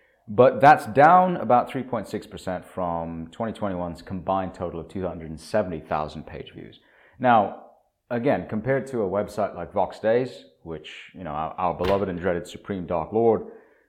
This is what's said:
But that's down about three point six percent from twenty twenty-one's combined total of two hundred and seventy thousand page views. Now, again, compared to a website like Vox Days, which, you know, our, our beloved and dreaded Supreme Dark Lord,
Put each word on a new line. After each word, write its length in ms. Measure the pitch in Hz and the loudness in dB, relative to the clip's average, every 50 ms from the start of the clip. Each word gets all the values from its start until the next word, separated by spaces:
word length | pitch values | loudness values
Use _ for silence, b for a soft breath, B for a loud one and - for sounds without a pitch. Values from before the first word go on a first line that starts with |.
| b b b b b b | b b b b b b
But 320 | 107 101 123 135 131 113 | 4 6 6 6 6 6
that's 260 | - 143 156 - - | 8 8 8 6 4
down 500 | 113 104 131 143 160 180 185 185 185 175 - | 0 4 6 8 8 8 8 6 4 0 -2
about 320 | - 113 123 123 120 - | 0 2 4 4 2 0
three 120 | - 135 | -4 -8
point 240 | 120 - - 110 95 | -6 -6 -6 -6 -6
six 200 | - - 104 - | -6 -8 -10 -10
percent 380 | - - 95 - 95 92 87 - | -10 -16 -10 -8 -6 -6 -6 -8
from 640 | - - - 90 85 85 85 82 85 82 82 82 82 | -10 -6 -4 -4 -2 -2 -4 -4 -6 -8 -10 -10 -10
twenty 200 | - - 117 110 | -8 -6 -6 -6
twenty-one's 500 | 101 - 107 101 92 87 87 87 82 80 | -6 -4 -4 -4 -4 -4 -6 -6 -8 -10
combined 520 | - - 98 92 78 - 95 95 95 92 90 | -12 -10 -10 -6 -2 -2 -2 0 -2 -4 -6
total 260 | - 92 85 78 82 | -6 -6 -6 -6 -8
of 80 | 82 - | -10 -8
two 180 | - 101 92 | -8 -6 -6
hundred 240 | 87 82 80 80 78 | -6 -6 -8 -10 -12
and 100 | 80 78 | -12 -12
seventy 400 | - - - 107 104 90 85 78 | -8 -2 0 0 0 -2 -4 -8
thousand 460 | 76 - 87 78 76 76 76 78 69 | -6 -4 -4 -4 -4 -6 -8 -12 -14
page 260 | - - 71 - - - | -14 -14 -16 -16 -16 -18
views. 260 | - - - - - b b b b b b b b | -18 -20 -20 -20 -20 b b b b b b b b
Now, 460 | 127 127 120 110 101 95 - - - - - _ _ _ _ _ _ - | 4 6 6 6 4 2 -2 -10 -16 -20 -20 _ _ _ _ _ _ -6
again, 360 | 120 120 117 143 123 92 87 - | -4 -2 0 0 0 0 -2 -4
compared 380 | 113 107 107 127 135 135 127 135 | -6 -4 0 0 0 0 -2 -4
to 140 | - 117 | -2 -2
a 60 | 104 92 | -2 0
website 460 | 90 101 104 98 - - 101 95 - | 0 -2 -2 -2 -2 -2 -2 -2 -4
like 180 | 90 87 82 | -6 -10 -4
Vox 260 | - 104 92 - - - | -2 -2 -2 -2 -2 -2
Days, 460 | - 107 - 120 - 123 - - - - _ _ | 0 2 2 2 0 -2 -8 -14 -20 -20 _ _
which, 480 | - 82 80 78 - - - - - - - | -14 -12 -12 -12 -12 -14 -18 -18 -18 -20 -16
you 100 | - 92 | -14 -10
know, 60 | 78 | -8
our, 240 | 73 76 78 78 - | -6 -6 -6 -6 -4
our 200 | - 90 87 78 | -2 -2 -2 -2
beloved 340 | 78 90 92 98 98 101 98 | 0 0 0 2 0 0 -2
and 100 | 90 85 | -4 -2
dreaded 280 | 85 92 87 87 85 | -2 -2 -2 -2 -4
Supreme 400 | - - - - - 101 92 87 | -8 -14 -12 -10 -8 -8 -6 -4
Dark 260 | 78 90 85 82 - | -4 -2 -4 -2 -2
Lord, 340 | 101 110 117 117 110 92 - B B B B B B B B | 0 2 4 4 4 2 0 B B B B B B B B